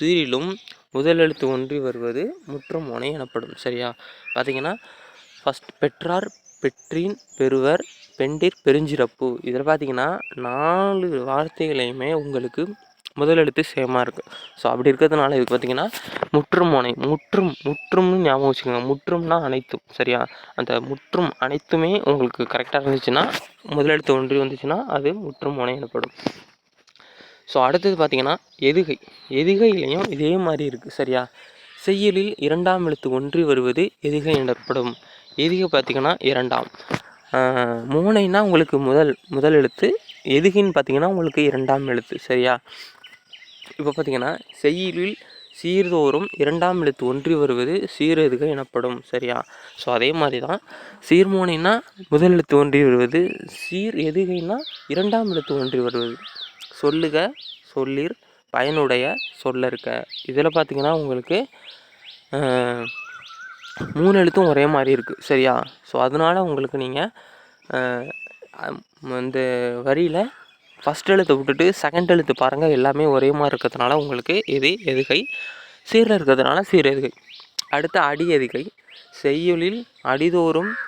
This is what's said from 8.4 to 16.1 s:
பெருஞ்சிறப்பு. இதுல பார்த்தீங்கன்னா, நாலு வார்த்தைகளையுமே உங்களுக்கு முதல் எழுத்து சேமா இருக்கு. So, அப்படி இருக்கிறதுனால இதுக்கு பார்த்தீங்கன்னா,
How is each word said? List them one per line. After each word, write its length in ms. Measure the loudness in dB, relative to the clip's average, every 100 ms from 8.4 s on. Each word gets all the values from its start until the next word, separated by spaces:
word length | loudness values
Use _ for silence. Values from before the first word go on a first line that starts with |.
| -2 0
பெருஞ்சிறப்பு. 720 | 2 2 2 -2 -2 -2 -6 -6
இதுல 200 | -6 -4
பார்த்தீங்கன்னா, 560 | 0 0 -2 -2 -2 -4 -10
நாலு 880 | -12 -8 -4 0 0 0 -2 -2 -4 -2
வார்த்தைகளையுமே 840 | -2 -4 -4 -4 -2 -4 -4 -4
உங்களுக்கு 640 | -4 -4 -6 -6 -6 -6 -8 _ _ -14 -2
முதல் 200 | 2 4
எழுத்து 280 | 4 0 -4
சேமா 260 | -4 -2 0
இருக்கு. 220 | -2 -6 -14 -18 -20 -6
So, 140 | -4
அப்படி 200 | 2 4
இருக்கிறதுனால 440 | 6 4 4 2
இதுக்கு 220 | 2 2 0
பார்த்தீங்கன்னா, 340 | 0 -4 -4 -6 -12